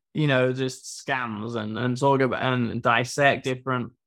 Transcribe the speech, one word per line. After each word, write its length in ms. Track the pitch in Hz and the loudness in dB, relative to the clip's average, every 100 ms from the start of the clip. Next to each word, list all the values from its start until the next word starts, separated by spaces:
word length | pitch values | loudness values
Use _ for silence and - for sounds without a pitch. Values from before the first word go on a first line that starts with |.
| _ | _
you 160 | - 151 | -2 2
know, 240 | 131 127 | 4 2
just 520 | 127 131 - - - | 0 -4 -6 -14 -14
scams 520 | - 131 120 104 110 117 | -6 -4 -4 -6 -6 -6
and, 200 | 107 110 | -6 -4
and 220 | 123 123 | -2 2
talk 220 | 139 135 | 2 4
about 200 | 131 98 | 2 0
and 400 | 131 127 113 117 | 0 0 0 0
dissect 600 | 123 117 127 - 139 123 | 2 2 2 2 2 2
different 500 | 135 127 127 127 113 _ | -2 -4 -2 -4 -4 _